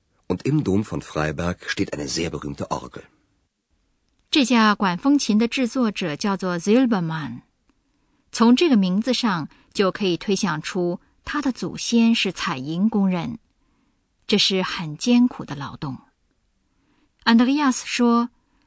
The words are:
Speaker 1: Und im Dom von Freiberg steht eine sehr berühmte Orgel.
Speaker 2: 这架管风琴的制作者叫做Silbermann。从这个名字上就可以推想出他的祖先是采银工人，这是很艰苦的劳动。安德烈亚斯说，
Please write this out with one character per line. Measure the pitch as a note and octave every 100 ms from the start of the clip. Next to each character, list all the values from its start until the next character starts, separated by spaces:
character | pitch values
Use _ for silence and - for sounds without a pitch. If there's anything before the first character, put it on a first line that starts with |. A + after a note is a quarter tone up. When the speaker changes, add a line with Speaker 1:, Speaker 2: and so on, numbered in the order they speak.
| _ _ -
Speaker 1:
Und | F#2
im | C3 D3+
Dom | G#2+ F#2+ G#2+
von | D2
Freiberg | - - D2+ D2 E2+ F2+ -
steht | - G2
eine | - C#2+
sehr | E2 E2
berühmte | C#2+ D2 C#2+ -
Orgel. | C#2 C#2+ - - _ _ _ _ _ _ _ _ _ _ _ _
Speaker 2:
这 | D#4 B3
架 | A#3+ G#3+
管 | G3+ G3 F3
风 | C#4 C#4+
琴 | - G#3
的 | A#3
制 | - B3
作 | C4+ A3+
者 | F#3+ F3+ D3
叫 | G#3+ G3
做 | F#3+ F3
Silbermann。 | G3 A#3 C4 G#3 E3 D#3+ C#3 A#2+ - _ _ _ _ _ _ _ _
从 | - A3+ B3+
这 | F4
个 | A#3
名 | F#3 F#3
字 | B3
上 | A#3 A#3 F3 D3 _ _
就 | - F#3+
可 | - G3
以 | E3
推 | -
想 | F#3+ F#3+ D#3
出 | - F#3+ F3 F3 _ _ -
他 | D4
的 | C#4+
祖 | - F#3+ -
先 | - A#3 A3+ A3+
是 | G3
采 | - - C#3
银 | C3+ E3 G#3+
工 | G#3+ G3
人， | F3+ D#3 - _ _ _ _ _ _ _ _ -
这 | G3+
是 | - F#3+
很 | F#3 - D#3+ D3
艰 | - B3 B3
苦 | -
的 | C3+ C#3+
劳 | C3 B2
动。 | D3 B2 _ _ _ _ _ _ _ _ _ _ _ _ -
安 | A#3
德 |
烈 | B3 C#4+
亚 | C#4+
斯 | A#3+ -
说， | - A#3+ A#3 B3 _ _ _